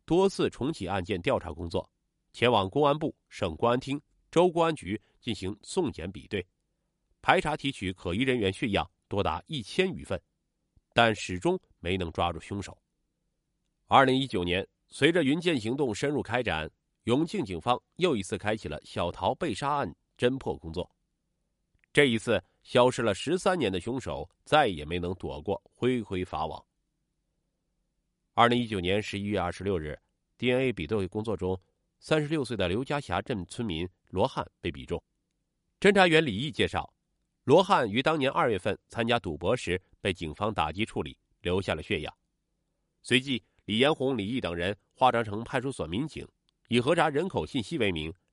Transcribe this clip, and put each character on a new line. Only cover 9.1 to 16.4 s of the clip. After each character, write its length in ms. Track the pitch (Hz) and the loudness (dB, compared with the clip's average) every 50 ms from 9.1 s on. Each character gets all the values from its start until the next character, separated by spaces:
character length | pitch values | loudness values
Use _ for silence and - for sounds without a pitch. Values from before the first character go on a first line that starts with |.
| 95 101 | -2 -2
达 200 | 92 85 78 90 - | 0 0 -2 -4 -6
一 160 | - 160 139 | -8 -10 -10
千 260 | 104 - - - 185 190 | -10 -6 -2 0 0 0
余 140 | 147 71 - | -2 -6 -8
份， 160 | - 98 85 _ _ _ _ _ _ _ _ _ _ _ _ _ _ | -8 -8 -8 _ _ _ _ _ _ _ _ _ _ _ _ _ _
但 220 | - 120 117 113 107 | 4 4 6 6 4
始 240 | - - - 92 90 | 0 -4 -6 -6 -2
终 200 | - 170 185 185 _ _ _ _ | -2 -2 -2 -2 _ _ _ _
没 180 | - 85 95 | -4 -2 -2
能 140 | 92 87 80 | -2 -2 -4
抓 200 | - - 87 87 | -2 -2 -2 -2
住 80 | 85 80 | -2 -4
凶 200 | - - 101 101 | -8 -10 -8 -8
手。 160 | 92 - - _ _ _ _ _ _ _ _ _ _ _ _ _ _ _ _ _ _ _ _ _ _ | -10 -10 -14 _ _ _ _ _ _ _ _ _ _ _ _ _ _ _ _ _ _ _ _ _ _
二 180 | - 107 127 135 | 4 6 8 8
零 100 | 131 131 | 8 6
一 120 | 131 139 | 2 0
九 180 | 123 - 92 87 | 0 -2 -2 0
年， 240 | 87 87 95 - - _ _ _ _ | 0 0 0 -2 -4 _ _ _ _
随 220 | - - 135 160 | -4 2 2 4
着 140 | 170 175 165 | 4 4 2
“云 160 | - 147 180 | 2 0 0
剑” 180 | 160 180 165 123 | 0 0 -2 -2
行 160 | 101 110 127 | -2 -2 -2
动 200 | 143 147 123 101 | -2 -2 -2 -2
深 160 | - 143 143 | -2 -2 -2
入 120 | 151 123 | -2 -2
开 200 | 92 - 113 127 | -4 -2 -2 -2